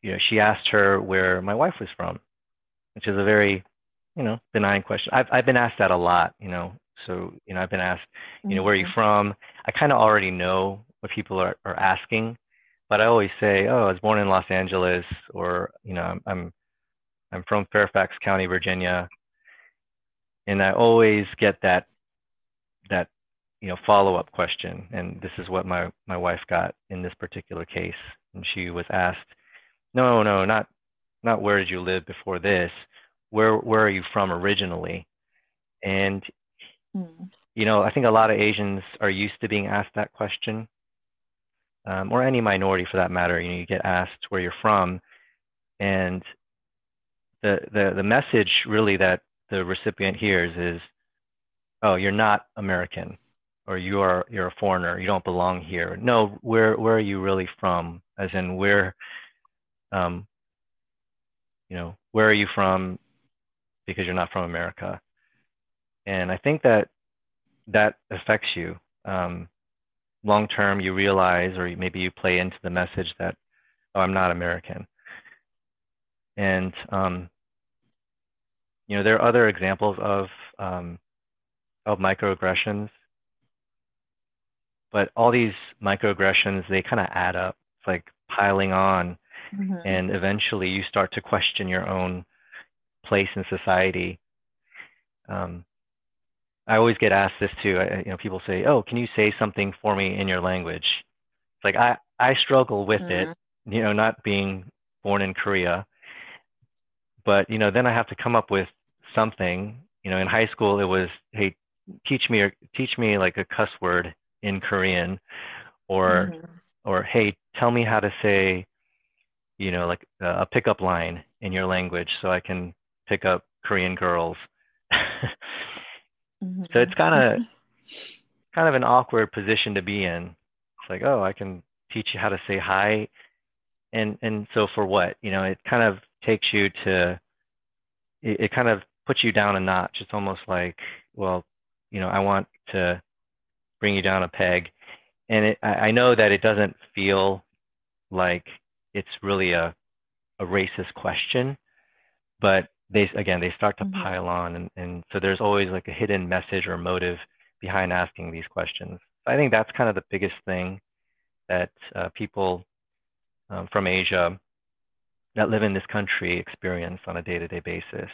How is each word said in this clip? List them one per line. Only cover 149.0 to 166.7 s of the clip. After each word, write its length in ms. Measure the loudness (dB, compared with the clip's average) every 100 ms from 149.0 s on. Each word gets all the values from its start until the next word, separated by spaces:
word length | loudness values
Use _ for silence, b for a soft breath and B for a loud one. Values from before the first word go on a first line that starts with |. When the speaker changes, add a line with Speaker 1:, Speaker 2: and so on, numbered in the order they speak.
| -10 -10
Speaker 1:
really 300 | -2 0 2
a, 220 | 0 -2 -6 _ _ _ _ _ _
a 40 |
racist 500 | -2 -2 -2 -6 -12 -8
question, 600 | -6 -6 -4 -2 -2 -6 _ _ _ _ _ _ _ _
but 280 | 2 4 0 _ _
they, 200 | 2 2 0
again, 240 | -2 -2
they 120 | -2 0
start 220 | -2 -2
to 60 |
Speaker 2:
Mm-hmm. 180 | -6 -6
Speaker 1:
pile 260 | -6 -6 -4
on. 280 | -4 -6 -8
And, 140 | -12 -12
and 280 | -12 -12 -8
so 80 | -2
there's 200 | 0 0
always, 300 | 2 2 0
like, 180 | -4 -8
a 40 |
hidden 360 | -6 -2 -2 0
message 380 | -4 -2 -6 -4
or 120 | -6
motive 400 | -4 -2 -2 -6 -12 _ _ _
behind 320 | -6 -2 0
asking 380 | -2 -2 -6 -12
these 140 | -12 -10
questions. 500 | -8 -8 -10 -14 -16 _ _ -2
I 100 | 0
think 160 | 2
that's 180 | 2 0 0
kind 120 | 0
of 80 | 0
the 80 | -4
biggest 240 | -6 -6 -6 -6
thing 340 | -6 -6 -10 _ _ _ _ _ _ _
that, 240 | -4 -4 _ -14 -8
uh, 140 | -8 -8
people, 480 | -10 -4 -2 -2 -8 _ _ _ _ _ _ _ _
um, 180 | -12 -4
from 140 | -2 0
Asia 520 | 0 0 0 0 -2 _ _ _ _ _ _ _ _ _
that 140 | -2 0
live 140 | 2
in 100 | 0
this 120 | -2 -6
country 520 | -6 -4 -4 -2 -4
experience 640 | -6 -10 -8